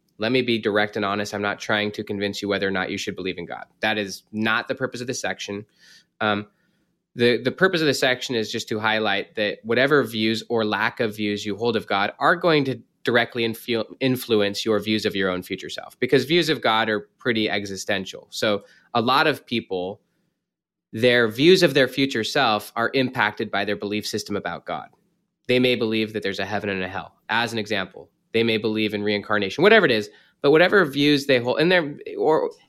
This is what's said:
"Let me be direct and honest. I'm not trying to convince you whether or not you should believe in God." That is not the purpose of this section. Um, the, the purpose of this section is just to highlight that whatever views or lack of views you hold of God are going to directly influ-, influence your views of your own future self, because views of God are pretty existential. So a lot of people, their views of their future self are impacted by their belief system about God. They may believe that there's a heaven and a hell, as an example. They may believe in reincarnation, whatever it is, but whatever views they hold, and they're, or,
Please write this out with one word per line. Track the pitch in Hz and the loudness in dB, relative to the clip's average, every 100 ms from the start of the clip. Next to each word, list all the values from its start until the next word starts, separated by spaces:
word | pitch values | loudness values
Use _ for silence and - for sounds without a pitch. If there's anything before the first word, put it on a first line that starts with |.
| _ - | _ -6
"Let | 110 | 0
me | 131 | 0
be | 123 113 | 2 0
direct | 110 104 107 110 | 2 0 0 -2
and | 101 | -2
honest. | 104 104 101 | -2 -4 -4
I'm | |
not | 101 95 | -4 -4
trying | - 107 104 | -2 0 -2
to | 104 | -4
convince | 107 104 104 101 | -6 -4 -4 -4
you | 101 | -2
whether | 98 98 | -2 -2
or | |
not | 95 92 | -2 -4
you | 95 | -6
should | - 95 | -6 -6
believe | 92 87 | -6 -8
in | 85 | -10
God." | 60 - _ | -12 -16 _
That | 110 107 | -4 -2
is | 98 - _ | -4 -8 _
not | 107 110 113 - | -4 0 0 -2
the | 127 | -6
purpose | 127 120 | -6 -6
of | 123 | -8
this | 120 | -6
section. | 95 95 - 101 107 _ - - _ - | -6 -6 -8 -10 -10 _ -20 -20 _ -4
Um, | 110 104 104 _ _ _ _ _ _ - | -2 -2 -4 _ _ _ _ _ _ 0
the, | 120 117 | 2 2
the | 123 | -2
purpose | 127 185 175 | 0 0 2
of | 156 | 0
this | 123 | 2
section | 135 123 - 120 | 0 -2 -4 -4
is | 104 | -4
just | 113 - | -6 -6
to | 110 | -4
highlight | 110 110 107 98 - - | 0 0 0 -2 -4 -4
that | 104 - | -4 -4
whatever | 110 117 135 147 | -2 0 4 2
views | 117 113 110 110 - | 0 0 0 -2 -2
or | 117 107 | -2 0
lack | 101 113 - | 0 -2 -2
of | 117 107 | -4 -2
views | 104 104 104 | -4 -4 -6
you | 98 | -4
hold | 120 110 | -2 -2
of | - | 0
God | 98 101 - | 0 -2 0
are | 143 175 | 0 2
going | 180 156 131 | 2 2 2
to | 120 - _ | -4 -10 _
directly | - 117 117 123 113 | 0 2 2 -2 -2
influ-, | 110 - 113 - - | -4 -4 -4 -4 -2
influence | 131 127 - 107 101 101 113 | -2 0 0 0 0 -2 0
your | 104 | 0
views | 104 107 101 | 0 0 0
of | 95 | -2
your | 95 | -2
own | 90 | -2
future | - 95 - | -6 -10 -10
self, | - - - | -14 -14 -6
because | 120 139 120 | 2 2 4
views | 170 151 | 0 2
of | 131 | 0
God | 117 110 110 | 2 2 2
are | 107 - _ | -2 -4 _
pretty | 127 113 107 | -2 -2 0
existential. | 101 101 95 - 101 95 - - | -2 -6 -8 -4 -4 -4 -14 -14
So | - 113 101 - _ _ 117 | -4 0 -2 -4 _ _ -2
a | |
lot | 117 135 156 | 2 4 4
of | 127 - | 0 -4
people, | 117 - 92 90 107 _ _ _ _ _ _ _ _ _ | -6 -4 -6 -6 -10 _ _ _ _ _ _ _ _ _
their | 110 123 120 113 | 2 4 6 4
views | 107 160 185 | 4 6 6
of | 175 139 | 6 4
their | 127 | 2
future | - 135 120 | 2 -2 -2
self | 107 151 123 107 - 117 | -2 0 2 0 -2 -4
are | 117 135 | -2 0
impacted | 127 127 107 - 107 | 0 0 -2 -2 -4
by | 98 | -4
their | 101 101 | -2 -4
belief | 104 107 - | -4 -4 -4
system | 107 - 101 | -6 -6 -6
about | 87 82 - | -6 -8 -8
God. | 80 50 _ _ _ _ _ - | -10 -10 _ _ _ _ _ 0
They | 127 | 2
may | 127 120 | 4 2
believe | 113 110 107 | 0 0 -2
that | 110 | -4
there's | 98 95 | -4 -4
a | 98 | -4
heaven | 104 101 | -4 -4
and | 95 | -4
a | 92 | -6
hell, | 92 80 _ - | -8 -12 _ -4
as | 113 117 | -2 0
an | 113 | -4
example. | 104 101 92 - 82 _ _ | -4 -4 -6 -10 -20 _ _
They | 113 | 0
may | 113 110 | 2 0
believe | 110 110 107 | 0 0 -2
in | 104 | -2
reincarnation, | 104 104 - 104 98 - | -2 -2 0 -2 -2 2
whatever | 196 220 165 | 6 6 6
it | |
is, | 110 104 - _ _ | 2 -2 -10 _ _
but | 143 | 4
whatever | 147 180 208 | 6 6 4
views | 170 139 147 143 - | 2 2 2 2 4
they | 127 | 2
hold, | 120 123 | 2 2
and | 165 | 4
they're, | 180 147 143 - 101 | 4 2 -6 -8 -2
or, | 120 156 - - | 2 2 0 -6